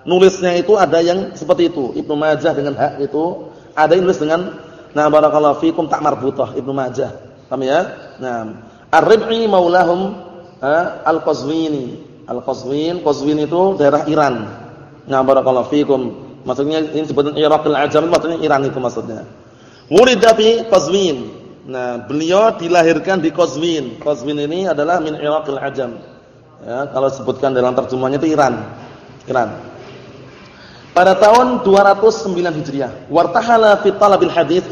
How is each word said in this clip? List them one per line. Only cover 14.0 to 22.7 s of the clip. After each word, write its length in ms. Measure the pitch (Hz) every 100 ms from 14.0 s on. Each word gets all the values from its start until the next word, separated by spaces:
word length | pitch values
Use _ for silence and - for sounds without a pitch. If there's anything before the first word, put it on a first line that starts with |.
| 151
Iran. 400 | 156 143 120 104 - - - - - -
Nah, 160 | 135
barakallahu 480 | 131 135 127 127 113
fikum. 320 | 147 143 135 120 101 - -
Maksudnya 400 | 127 127 143 160
ini 240 | 156 151 151
sebutan 320 | 135 143 143
Iraqil 400 | 151 151 151 139
Ajam, 320 | 147 151 165
maksudnya 320 | 165 156 165
Iran 240 | 156 139 139
itu 160 | 131
maksudnya. 400 | 123 113 117 107 - - - - - - -
Wulida 400 | 165 254 220 226
fi 320 | 214 214 226 -
Qazwin. 640 | 185 151 196 185 131 110 - - - 135
Nah, 320 | 127 123 120 120
beliau 480 | 147 160 190 226 214
dilahirkan 640 | 165